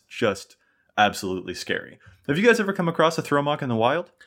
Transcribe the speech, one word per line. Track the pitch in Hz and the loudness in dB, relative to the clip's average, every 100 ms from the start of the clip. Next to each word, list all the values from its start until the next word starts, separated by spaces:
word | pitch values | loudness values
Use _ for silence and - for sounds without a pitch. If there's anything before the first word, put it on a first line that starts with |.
| _ | _
just | - 113 98 - _ _ _ _ - | -2 -2 -2 -8 _ _ _ _ 2
absolutely | 104 - 98 92 90 | 2 2 -6 -6 -8
scary. | 90 - 90 - - - - - | -10 -6 -6 -8 -20 -20 -10 -6
Have | 151 | 2
you | 233 | 4
guys | 226 | 4
ever | 196 | 2
come | 190 170 | -2 -2
across | 165 160 165 | 2 2 0
a | |
Thromok | - 143 143 147 | -2 0 0 -2
in | 139 | -2
the | 113 | 0
wild? | 117 156 175 _ | 2 0 -6 _